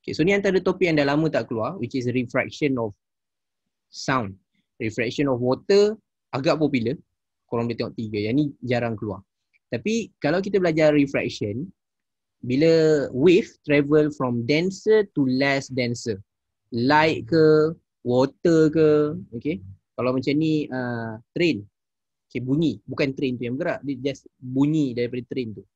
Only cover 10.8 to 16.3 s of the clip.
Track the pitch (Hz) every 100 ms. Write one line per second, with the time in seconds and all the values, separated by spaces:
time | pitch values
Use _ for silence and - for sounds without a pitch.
10.8 | 156 147 139 135 110 - 107 104 180 _
11.8 | _ _ _ _ _ _ 120 127 160 165
12.8 | 156 151 135 127 156 180 233 _ - 147
13.8 | 143 151 151 147 131 120 117 147 180 190
14.8 | - 220 208 - 131 127 139 139 135 127
15.8 | 123 120 120 101 -